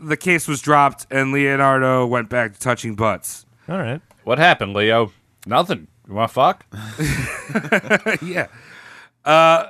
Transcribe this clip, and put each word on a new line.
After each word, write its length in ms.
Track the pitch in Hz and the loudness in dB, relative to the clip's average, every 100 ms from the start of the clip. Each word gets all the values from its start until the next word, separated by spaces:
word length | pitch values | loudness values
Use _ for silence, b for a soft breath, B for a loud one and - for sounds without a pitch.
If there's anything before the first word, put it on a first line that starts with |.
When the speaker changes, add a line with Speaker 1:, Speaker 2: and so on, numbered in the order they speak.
| 156 | -6
Speaker 1:
the 120 | 151 | -4
case 300 | 185 170 - | 0 -2 0
was 140 | 139 | -4
dropped, 460 | 139 147 139 - - | 2 4 4 0 -6
and 220 | 135 135 | -2 0
Leonardo 760 | 139 139 139 139 135 131 131 123 | 0 0 2 2 2 2 2 0
went 240 | 123 113 | -2 -2
back 240 | 123 113 | -2 -2
to 60 | 101 | -4
touching 360 | 127 120 117 104 | -4 -4 -4 -2
butts. 500 | 110 90 - - _ _ - | -2 -2 -8 -16 _ _ -10
Speaker 2:
All 100 | 185 | -8
right. 220 | 120 143 _ _ | -6 -8 _ _
Speaker 3:
What 140 | - 127 | -4 2
happened, 360 | 175 160 101 101 | 4 2 -2 0
Leo? 360 | 107 113 110 _ _ _ - | 2 2 0 _ _ _ -4
Nothing. 400 | 123 175 127 78 _ - | -2 -2 -4 -10 _ -12
You 60 | 101 | -4
wanna 120 | 113 | -4
fuck? 380 | - 139 196 _ | 2 0 0 _
Speaker 1:
<laughs> 1500 | 104 110 110 151 135 123 - - 190 151 202 214 214 220 202 | -18 -16 -8 -6 -4 -6 -10 -8 -8 -2 -4 0 -2 -2 -6
Yeah. 260 | 165 175 - B B B B B B _ | -6 -8 -8 B B B B B B _
Uh, 440 | - 156 165 165 | 2 4 6 4